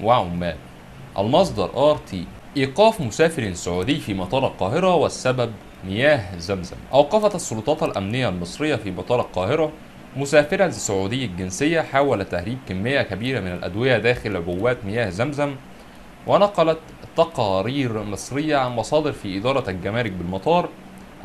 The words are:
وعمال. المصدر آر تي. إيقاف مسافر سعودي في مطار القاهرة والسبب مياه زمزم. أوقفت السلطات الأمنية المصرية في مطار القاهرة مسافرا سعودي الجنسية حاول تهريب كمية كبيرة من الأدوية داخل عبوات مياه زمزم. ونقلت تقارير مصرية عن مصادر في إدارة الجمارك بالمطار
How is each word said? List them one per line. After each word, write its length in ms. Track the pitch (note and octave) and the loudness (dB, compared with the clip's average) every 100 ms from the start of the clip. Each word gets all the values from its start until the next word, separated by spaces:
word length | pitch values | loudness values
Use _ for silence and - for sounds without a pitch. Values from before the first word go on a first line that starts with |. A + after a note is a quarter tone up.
وعمال. 540 | G#2 B2 F2+ F2 F2 D2+ - - - - - - | 4 4 4 -2 -2 -4 -10 -20 -20 -18 -8 -2
المصدر 720 | G#2 D3+ F#3 A2+ E2+ A#2 D3+ | 2 4 4 0 -2 2 2
آر 60 | C#3 | 2
تي. 280 | - F#2+ E2 - - C#3+ | -2 -8 -8 -12 -8 -2
إيقاف 440 | C3+ C3 A3 A3 | 0 6 4 4
مسافر 520 | B2 - E3 E3+ G#2+ | -2 2 2 2 -4
سعودي 480 | E2+ F#2 F2+ G2+ D#3 | -2 -2 -2 0 -2
في 140 | - | -2
مطار 320 | F#2+ F#2 B2+ A#2 | -4 -2 0 0
القاهرة 480 | - F#2+ D3 F#3 | 0 -2 2 2
والسبب 580 | E3+ A2+ - B2+ B2+ A#2 G#2 - - F#2+ | 4 2 0 0 0 -2 -4 -16 -12 -4
مياه 520 | G2+ C#3+ C#3+ F#2 F2 | 2 4 4 0 -8
زمزم. 380 | E2+ F#2+ E2 - - | -4 -4 -4 -12 -2
أوقفت 420 | - C#3+ G#3+ G#3 | 0 2 2 2
السلطات 480 | F3+ - A2+ A2 D#3 | -2 -6 -4 -2 -2
الأمنية 460 | D#3 G2+ G2 B2 A#2+ | -2 -2 -4 -2 -2
المصرية 480 | F2+ E2+ - D3+ B2+ | -4 -6 -4 -2 -2
في 140 | G2 | -4
مطار 300 | F2+ F#2 A#2+ | -6 0 0
القاهرة 520 | - F2+ F#2+ D#3 D#3 - - - - C3 | 0 -2 0 0 0 -4 -18 -20 -12 -8
مسافرا 540 | C#3 D#3 F#3+ F#3+ F3+ | 2 4 4 4 2
سعودي 540 | A2 - G2 F#2+ B2+ | 0 -2 0 0 -2
الجنسية 560 | A#2+ F2 F#2 - D3 E3 | -4 -4 -6 -2 0 0
حاول 440 | - C3+ C#3+ A2 | 2 2 2 2
تهريب 340 | F#2 F2+ F2 B2+ - | 0 -4 -4 -6 -6
كمية 340 | F#2 A2+ C#3 | -4 0 0
كبيرة 380 | A2 F#2+ B2 B2+ | -2 -4 -2 -2
من 120 | F#2 | -4
الأدوية 460 | F2+ F2+ G2 C3 A#2 | -6 -6 0 2 4
داخل 380 | A2+ A#2+ A#2 F#2+ | 4 2 -2 -4
عبوات 480 | E2+ F2+ A#2 B2 | -2 0 0 0
مياه 260 | G2+ A2+ G#2+ | -2 -2 -2
زمزم. 440 | F2 C3+ C#3 C#3+ C3+ - - - - - - - | 0 -2 -2 -4 -4 -14 -20 -20 -20 -20 -10 2
ونقلت 520 | D3+ G3+ F#3 D#3+ D#3+ - - - - | 4 4 4 2 2 -4 -18 -4 0
تقارير 840 | E3 - G#2+ F#2+ G#2 C#3 B2+ G#2+ | 2 2 2 2 2 0 0 -2
مصرية 540 | G#2 F#2+ - C3+ D3+ C#3+ | -4 -8 -6 -4 0 2
عن 140 | B2+ | 2
مصادر 420 | A#2+ G#2+ D3+ D3+ | -2 0 2 2
في 260 | - G2+ F#2 | -2 -4 -2
إدارة 320 | A#2+ C3+ G2 | 0 0 0
الجمارك 420 | F#2 F#2 A2+ A2+ | -4 -2 -2 -2
بالمطار 560 | F#2 F2 F#2+ D3+ F3 E3 - - - - - | -4 -4 -2 2 2 0 -6 -20 -20 -20 -8